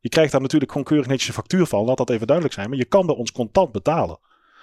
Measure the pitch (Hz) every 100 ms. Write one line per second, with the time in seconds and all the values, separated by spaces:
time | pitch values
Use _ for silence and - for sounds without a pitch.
0 | 117 - 151 139 131 156 131 151 131 151
1 | 127 135 - 113 - 185 170 101 113 131
2 | 127 117 110 160 147 - 101 139 123 196
3 | 180 123 117 - 113 190 175 - - 160
4 | 92 76 _ _ _ _